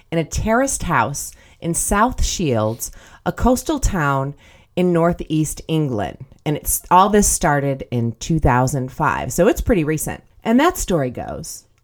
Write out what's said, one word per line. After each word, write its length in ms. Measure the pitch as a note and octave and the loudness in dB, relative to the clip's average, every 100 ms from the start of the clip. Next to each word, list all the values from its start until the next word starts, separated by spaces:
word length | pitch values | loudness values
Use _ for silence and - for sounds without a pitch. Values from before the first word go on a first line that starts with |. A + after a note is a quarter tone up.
| - | -6
in 80 | E3 | -4
a 60 | |
terraced 600 | D#3 - G#3 A3+ C4+ - | -2 -4 0 2 0 -2
house 480 | E3+ C#3+ A2+ C#3+ - - - - | 0 2 2 -2 -10 -14 -20 -10
in 140 | E3 | -6
South 500 | E3+ - G3+ A#3+ B3+ | -4 0 2 2 2
Shields, 680 | - - D#3+ A2+ G#2+ A#2 - - - - F3 | -2 0 0 0 0 -2 -10 -14 -20 -10 -8
a 60 | |
coastal 460 | - A#3 B3+ - D#4 | 0 2 2 0 -2
town 560 | - F#3+ C#3+ C#3 C3+ C#3+ - - _ - | -2 0 0 0 -2 -8 -20 -20 _ -2
in 160 | F3+ | 2
northeast 680 | E3+ E3+ F3 - D#3 D3+ - - | 4 2 0 -2 -2 -2 -4 -4
England. 560 | D#3+ D3 A2+ F2 - - - | -2 0 -2 -6 -8 -18 -10
And 120 | - D3 | -6 -4
it's, 260 | - - - | -4 -6 2
all 200 | F3+ G3+ | 4 6
this 200 | G#3 G3+ | 4 2
started 560 | - E3+ C#3+ C#3 C3+ - | 2 0 2 0 -4 -4
in 220 | B2 A#2 | -2 -2
two 280 | A2+ - D#3+ | -4 -2 0
thousand 500 | C#3+ B2 C3 C#3 B2+ | 4 4 2 0 -6
five. 420 | - D3+ C2+ B2+ | -2 -2 0 -4
So 140 | D3 F#3+ | 2 2
it's 140 | B3 | 2
pretty 240 | - G#3+ | 0 0
recent. 400 | D3+ D#3 - D#2+ - _ | 0 -2 -4 -10 -14 _
And 160 | - A#3+ | 0 4
that 180 | E4 F4 | 4 2
story 320 | - F3 C3 | -2 -2 -2
goes 560 | A#2 - D2 D#3+ - _ _ | -6 -10 -10 -10 -14 _ _